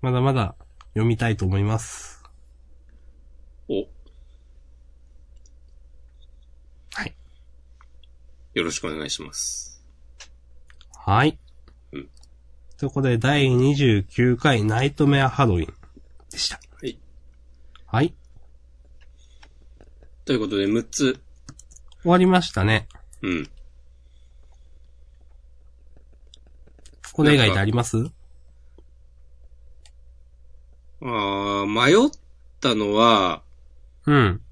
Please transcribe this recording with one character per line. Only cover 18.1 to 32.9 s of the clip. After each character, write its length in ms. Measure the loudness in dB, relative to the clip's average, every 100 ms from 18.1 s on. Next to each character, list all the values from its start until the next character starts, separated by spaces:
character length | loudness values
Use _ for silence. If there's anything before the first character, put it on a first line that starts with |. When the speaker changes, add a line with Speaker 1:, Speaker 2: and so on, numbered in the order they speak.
| -4 -20 -20 -20 -20 -20 -20 -20 -20 -20 -20 -20 -20 -20 -20 -20 -20 -20 -20 -20 -20
Speaker 2:
と 80 | -4
い 40 | -2
う 40 |
こ 80 | -2
と 80 | -2
で、 100 | 0
六 160 | -2
つ。 380 | -4 -4 -2 -4 -12 -20 -20 -20 -20 -20 -20 -8
Speaker 1:
終 80 | 2
わ 80 | 4
り 80 | 6
ま 160 | 2
し 80 | 0
た 140 | -2
ね。 240 | 0 0 -2 -20 -20 -10
Speaker 2:
う 80 | -6
ん。 180 | -6 -6 -16 -20 -20 -20 -20 -20 -20 -20 -20 -20 -20 -20 -20 -20 -20 -20 -20 -20 -20 -20 -20 -20 -20 -20 -20 -20 -20 -20 -20 -20 -20 -20 -20 -20 -20 -16
Speaker 1:
こ 100 | 0
れ 120 | 4
以 20 | 4
外 160 | 4
で 60 | 2
あ 60 |
り 80 | 0
ま 120 | -2
す？ 260 | -2 -4 -4 -10 -20 -20 -20 -20 -20 -20 -20 -20 -20 -20 -20 -20 -20 -20 -20 -20 -20 -20 -20 -20 -20 -20 -20 -20 -20 -20 -20 -16
Speaker 2:
あ 20 |
ー、 640 | -8 -4 -4 -4 -4 -2 -2
迷 260 | 2 4
っ 180 | 6 4 -2 -20 -20 -20 -6
た 140 | -2
の 200 | 0 0